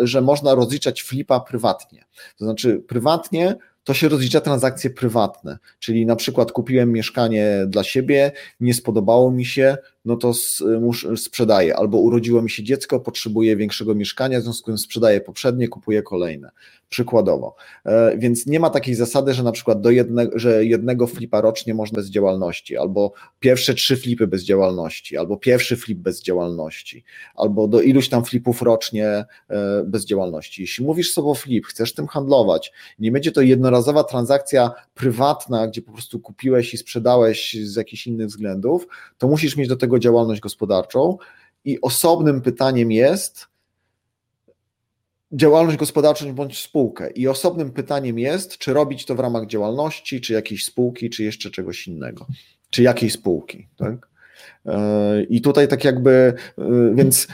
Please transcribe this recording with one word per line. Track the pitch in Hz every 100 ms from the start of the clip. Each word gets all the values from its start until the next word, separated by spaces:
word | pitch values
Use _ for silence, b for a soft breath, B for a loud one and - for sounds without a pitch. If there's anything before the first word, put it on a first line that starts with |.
że | 120 131
można | 127 143 143 131
rozliczać | 117 143 135 113
flipa | - 131 - 127
prywatnie. | 123 123 113 - - _ _ B B B
To | 107
znaczy | 107 127 101 -
prywatnie | 120 131 165 - 160 180 220 b b
to | -
się | 135 160
rozlicza | 143 127 147
transakcje | 156 135 131 123 131
prywatne, | 123 123 113 98 - 73 71 b b
czyli | - 113 113
na | 117
przykład | - 127 117
kupiłem | - 120 127 120
mieszkanie | 113 110 - 117 110 104 101 98
dla | 98
siebie, | 95 131 131 143 143 143 B B
nie | 123
spodobało | 120 - 110 101 120 127
mi | 127 123
się, | - 131 139 b b 113
no | 117
to | 120
s-, | 117 - - 95 113
musz-, | 120 117 76 113
sprzedaję, | - - 110 101 87 -
albo | 104 110
urodziło | 113 120 117 117
mi | 117
się | -
dziecko, | 107 131 - 131
potrzebuję | 120 - 113 107 110 104
większego | 104 - 110 104
mieszkania, | 101 - 131 127
w |
związku | 113 117
z | -
tym | 107
sprzedaję | - 117 113 101
poprzednie, | - - 131 123 120
kupuję | - - 107
kolejne, | 104 92 87 73 67 _ b b -
przykładowo. | - 123 117 95 71 53 - B B -
E, | 113 113 98
więc | 120 120 139
nie | 156
ma | 165
takiej | 143 131 117
zasady, | 117 139 135
że | 127
na | 120
przykład | 110 - 104
do | 113
jedne-, | 123 120 120 120 117
że | 120 110 113
jednego | 117 120 127 120
flipa | - 117 107
rocznie | 110 113 113
można | 110 107 110
bez | 98
działalności, | 101 98 95 87 85 - 58
albo | 85 98 101 B B _
pierwsze | 127 123 -
trzy | - - 127
flipy | 123 117 104
bez | 92
działalności, | 92 98 92 90 80 - - 71
albo | 87 101
pierwszy | 127 123 - 117
flip | - 92
bez | 90 85
działalności, | - 90 87 85 78 - - - _ B B -
albo | 107 101 107
do | 113
iluś | 135 131 123
tam | 123 120
flipów | 123 123 120
rocznie, | 120 113 - 107 107
e, | 104 104 b b 104 101 101 85
bez | 104 -
działalności. | 98 92 78 - -
Jeśli | 90 - 135
mówisz | 160 175
sobie | - 147
o | 135
flip, | 135 113 -
chcesz | - 113
tym | - 147
handlować, | 151 135 139 104 80 - B B B
nie | 110
będzie | 131 151
to | 151
jednorazowa | 131 127 127 123 120 147
transakcja | 143 127 117 139 - 135 120 B B -
prywatna, | 131 113 139 147 - 117 110
gdzie | 107
po | -
prostu | 110 - 117
kupiłeś | - - 131 127 120
i | 117
sprzedałeś | - 123 120 123 113 110 - 110
z | 104 107
jakichś | 107 107 123
innych | 113 110
względów, | 101 104 95 113 175 175 B B -
to | 131
musisz | 151 156 139
mieć | 127
do | 127
tego | 127 123
działalność | 120 117 113 107
gospodarczą | 104 - 101 95 90 127 160 190 B B B _ 143
i | 135
osobnym | 127 - 170 170 151 135
pytaniem | 127 117 135 127 117
jest | 110 135 196 - - - _ _ _ _ _ _ _ _ _ _ _ _ _ _ _ _ _ -
działalność | 143 156 156 165 151
gospodarczą | 151 156 151 147 143 131
bądź | 139 -
spółkę. | - 156 120 - 82
I | - 127
osobnym | 131 185 175 143
pytaniem | 123 - 143 131 113
jest, | 127 180 190 -
czy | -
robić | 135 143 131 -
to | 127
w |
ramach | 127 117 104
działalności, | 107 104 127 156 - - 131
czy | 120
jakiejś | 110 107 98 -
spółki, | - 123 123 113
czy | -
jeszcze | 107 107 104
czegoś | - 90 90 -
innego. | 82 64 - - 131 B B _
Czy | -
jakiej | 123 120 117
spółki, | - 101 80 - - 95 -
tak? | 95 123 _ _ b b b b -
E, | 95 104 104 104 104
i | - 117
tutaj | 143 139 143
tak | 135
jakby, | 143 127 131 131 127 120 B -
e, | 78 120 117 117
więc | - - -